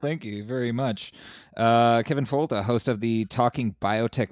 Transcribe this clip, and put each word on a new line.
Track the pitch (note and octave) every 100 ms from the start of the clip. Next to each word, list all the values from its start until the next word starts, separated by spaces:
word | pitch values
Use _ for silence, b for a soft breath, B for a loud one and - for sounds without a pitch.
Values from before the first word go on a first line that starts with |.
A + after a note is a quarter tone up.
thank | C#3+ D#3+ A2
you | G#2
very | G#2+ B2+ A#2+
much. | A#2 C3 G2+ - B B B B -
Uh, | A2+ A#2 A#2 A#2
Kevin | A2+ C#3 B2
Folta, | C#3 D#3 A2
host | G2 A#2+ -
of | G#2+
the | A#2 A2+ G#2+
Talking | - A#2+ - A2+ -
Biotech | G2 A2 A#2 - G#2+